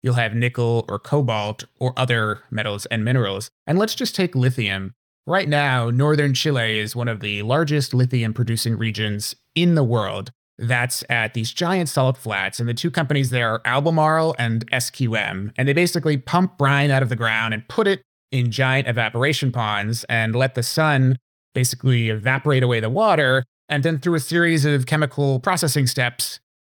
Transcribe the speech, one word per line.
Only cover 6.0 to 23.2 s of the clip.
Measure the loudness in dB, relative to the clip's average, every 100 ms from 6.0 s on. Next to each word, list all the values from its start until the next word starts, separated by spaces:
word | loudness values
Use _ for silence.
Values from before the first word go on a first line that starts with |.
| 2 2 2
Chile | 0 0 0 0 -2
is | -4
one | -4 -4
of | -4
the | -4 -4
largest | -2 0 0 0 0
lithium | 0 2 0 0
producing | -2 -2 -2 -2 -2
regions | -2 -2 -4 -4 -8 -12 _ 0
in | 4
the | 4
world. | 4 2 0 -4 -10 -16 _ -8
That's | -2 0 -2 -4 -2
at | -2 -2
these | -4 -6
giant | -4 -2 0 0
salt | 0 0 0
flats, | -2 -4 -4 -4
and | -4
the |
two | -2 -4
companies | -2 0 0 0
there | 0 0
are | -2
Albemarle | 0 0 2 2 2 2 0 0
and | -2 -2 0
S | -2 -2
Q | -4 -2
M, | -2 -2 -4 -6 -2
and | 0
they |
basically | 2 2 0 0 -2
pump | 0 0 0 2
brine | 2 4 2
out | 2
of | 0
the | 0
ground | 0 0 -2
and | -4 -4
put | 0 2
it | 0 _ _ -4
in | -2 0
giant | 0 2 2 0
evaporation | 0 -2 0 0 0 -2
ponds | 0 -2 -2 -2 -4 -2
and | -2 0
let | 0 0 0
the |
sun | -2 0 2 4 2 2 _ _ _
basically | -2 -2 0 2 2 2
evaporate | -2 -2 0 2 2
away | 2 0
the | 0
water, | 2 2 4